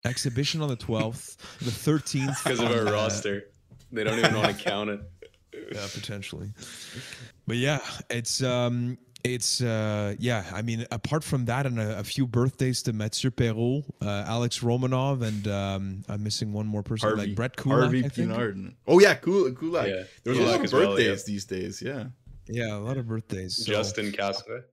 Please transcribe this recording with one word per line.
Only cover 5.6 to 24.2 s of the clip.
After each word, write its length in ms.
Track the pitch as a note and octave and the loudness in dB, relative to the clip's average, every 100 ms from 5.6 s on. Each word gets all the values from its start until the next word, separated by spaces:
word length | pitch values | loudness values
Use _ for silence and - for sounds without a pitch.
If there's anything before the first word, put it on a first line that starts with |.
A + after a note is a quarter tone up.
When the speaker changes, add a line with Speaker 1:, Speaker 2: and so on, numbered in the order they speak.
| - | -12
Speaker 1:
Yeah, 160 | G#2+ G2+ | -10 -8
potentially. 580 | - G#2+ G2+ G2 - G2+ G#2 - - - - - - A#2 - - | -10 -8 -10 -10 -10 -10 -12 -16 -16 -14 -14 -14 -16 -18 -12 -4
But 100 | A#2 | 0
yeah, 220 | C3 D3 - - - | 2 0 -4 -12 -6
it's, 340 | A#2+ A#2 - | -4 -2 -2
um, 540 | C3 B2 B2 A#2+ A#2+ B2+ _ - | 0 2 2 0 -2 -6 _ -8
it's, 380 | B2 B2 - - | -4 -2 -2 0
uh, 540 | B2 A2 G#2+ G#2 G#2 G2+ | 0 0 0 0 -2 -2
yeah, 240 | A#2+ A#2 F2 | 0 0 -2
I 100 | G2 | -6
mean, 240 | A#2 A2+ A#2+ | -4 -4 -4
apart 320 | A2+ - C#3 | -6 -2 -2
from 220 | - C#3 A#2+ | 0 -2 0
that 200 | A#2+ C#3 | 0 0
and 140 | A#2 | 0
a, 200 | G#2+ G2 | -2 -2
a 40 | |
few 240 | G#2 - B2+ | -4 0 2
birthdays 540 | A#2 B2+ - C3 B2 | 4 2 2 0 0
to 80 | - | -2
Mathieu 380 | A2 G#2+ - C3+ | -2 -2 0 -2
Perreault, 540 | - A#2 A2 A#2+ C3+ D3 - | 2 0 2 2 0 -4 -6
uh, 240 | G2+ G2+ G2+ | -2 -2 -2
Alex 320 | A#2 A#2+ - | 0 0 0
Romanov, 600 | A#2+ A#2+ B2+ C3 C3+ C#3 | 2 2 2 2 2 0
and, 260 | A2+ G#2+ G#2 | 0 -2 -2
um, 560 | G2 G2 G2 G2 F#2+ - | -2 -2 -2 -4 -8 -6
I'm 140 | G#2 | -6
missing 280 | G#2+ - G#2+ | -4 -4 -2
one 160 | G#2 G#2+ | -2 -2
more 160 | G#2 | -2
person, 240 | G2+ A2 G#2+ | -2 0 2
Speaker 3:
Harvey, 180 | G#2+ G#2 | 2 0
Speaker 1:
like 80 | G2 | -2
Brett 200 | B2 - | -4 -2
Kulak, 240 | C3+ B2+ | 2 4
Speaker 3:
Harvey 180 | B2+ B2 | 6 4
Speaker 1:
I 60 | C3 | 0
think. 220 | C3 A#2 | 0 -2
Speaker 3:
Pinard. 420 | A2+ A#2+ G2 F#2+ - - | 0 -2 -4 -10 -10 8
Oh, 120 | E3+ | 10
yeah, 140 | G3 D#3+ | 10 8
Kul-, 360 | - G3 C#3 | 2 4 2
Kulak. 360 | B2+ D#3+ E3+ A2 | 0 -2 0 0
Speaker 2:
Yeah, 160 | F#2+ F#2+ - | -2 -6 -10
Speaker 3:
There's 140 | - B2+ | 0 2
a 20 | |
Speaker 2:
Kulak 40 | A#2+ | 4
Speaker 3:
lot 80 | A2+ | 4
of 40 | G2+ | 4
Speaker 2:
as 80 | |
well, 140 | - G2 | 6 6
Speaker 3:
birthdays 180 | G2 A2+ G2 | 6 4 2
Speaker 2:
yeah. 40 | - | -4
Speaker 3:
these 120 | G2+ F#2+ | -6 -4
days, 360 | F#2 F#2+ G2 | -4 -4 -6
yeah. 240 | B2 C#3 A2+ B2 - - - | -6 -6 -8 -12 -20 -20 -8
Speaker 1:
Yeah, 280 | A#2 A#2 G#2 | -4 -4 -4
a 40 | |
lot 180 | G#2 C3+ | -4 -4
of 100 | A#2 | -2
birthdays, 560 | A2 - G2 F#2 G2 | -4 -4 -6 -4 -4
so. 80 | - | 0
Speaker 2:
Justin 400 | G#2 G2+ G2+ G#2 | 0 0 -2 -4
Cassidy. 520 | G2 | -2